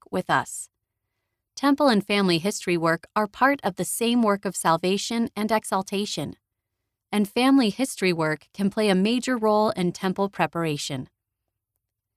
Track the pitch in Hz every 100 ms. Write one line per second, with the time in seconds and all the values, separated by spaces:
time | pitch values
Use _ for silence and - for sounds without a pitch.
0 | - 185 180 143 - - - _ _ _
1 | _ _ _ _ _ - 277 277 294 208
2 | - 208 190 170 190 - - 175 165 165
3 | - 214 208 - 262 285 202 180 175 -
4 | 233 240 214 202 202 - 175 165 185 196
5 | - 233 233 - 214 220 - 196 190 196
6 | 208 - 143 - _ _ _ _ _ _
7 | _ 214 196 240 254 269 220 - 180 -
8 | 185 165 156 151 _ - 196 220 214 185
9 | 202 247 240 247 214 214 214 - 180 -
10 | 190 185 196 - 165 170 165 147 - 135
11 | - _ _ _ _ _ _ _ _ _
12 | _